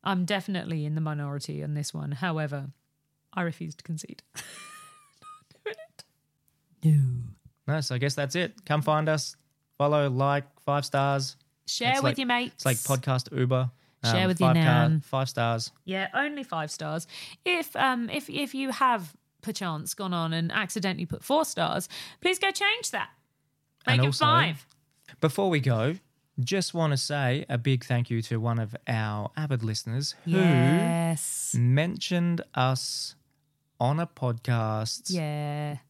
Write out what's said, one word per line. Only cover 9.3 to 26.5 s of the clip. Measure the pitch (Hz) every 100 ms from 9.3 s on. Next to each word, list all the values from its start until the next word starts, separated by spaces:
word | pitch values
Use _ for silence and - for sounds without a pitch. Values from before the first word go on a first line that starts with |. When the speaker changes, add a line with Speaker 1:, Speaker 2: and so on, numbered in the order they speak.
| - _ _ _ _
Speaker 2:
Follow, | 143 147 143
like, | 127 139 143 139 _
five | - 143
stars. | 139 139 139 139 131 - _ _ -
Speaker 1:
Share | - 240
Speaker 2:
It's | 269
Speaker 1:
with |
Speaker 2:
like, | 262 -
Speaker 1:
your | 254
mates. | 240 247 -
Speaker 2:
it's | 135
like | 117
podcast | - 135 135 131 - 139
Uber. | 127 127 127 - _ _
Speaker 1:
Share | 117 117
Speaker 2:
Um, | 185
Speaker 1:
with | 180
your | 175
Speaker 2:
five | 165
car-, | 160 156 156
Speaker 1:
nan. | 156
Speaker 2:
five | - 131 131
stars. | - 117 113 - _ -
Speaker 1:
Yeah, | 190 196
only | - 294 294
five | 254 165 151
stars. | - 156 156 - - - - -
If, | 359 320 -
um, | 262 247 233
if, | 294 277
if | - 285
you | 269 269
have | - 262 226 165 - _ _
perchance | - - 185 156 -
gone | - 190
on | 175 165
and | 165 165
accidentally | - 190 220 190 175 175
put | -
four | - 285 302
stars, | - 165 - - - - -
please | 349 359
go | 392
change | 392 403 453 453
that. | 208 - _ _ _ _ _ _ _ -
Make | 123
Speaker 2:
And |
Speaker 1:
it | 135
Speaker 2:
also, | 135 202
Speaker 1:
five. | 220 196 151 - _ _ _ - -
Speaker 2:
before | 160 165 196
we | 156
go, | 135 113 123 180 _ _ _ -
just | 123